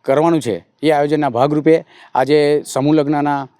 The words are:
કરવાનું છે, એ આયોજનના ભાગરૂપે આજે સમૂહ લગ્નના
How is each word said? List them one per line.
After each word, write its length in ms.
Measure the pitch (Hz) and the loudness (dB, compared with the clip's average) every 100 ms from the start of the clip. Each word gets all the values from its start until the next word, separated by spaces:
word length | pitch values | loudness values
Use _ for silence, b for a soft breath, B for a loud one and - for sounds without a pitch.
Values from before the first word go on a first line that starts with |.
કરવાનું 400 | - 135 165 165 | 0 0 2 0
છે, 240 | 120 90 _ _ | -2 -8 _ _
એ 80 | 147 | 0
આયોજનના 380 | 151 147 151 143 | 0 0 -2 -2
ભાગરૂપે 560 | 113 151 151 151 160 - B B 127 | 0 0 2 2 2 0 B B -4
આજે 480 | 135 151 147 147 - | 2 2 2 0 -2
સમૂહ 300 | 135 143 156 | -4 0 0
લગ્નના 520 | 143 151 147 143 135 | 0 -2 -2 -4 -8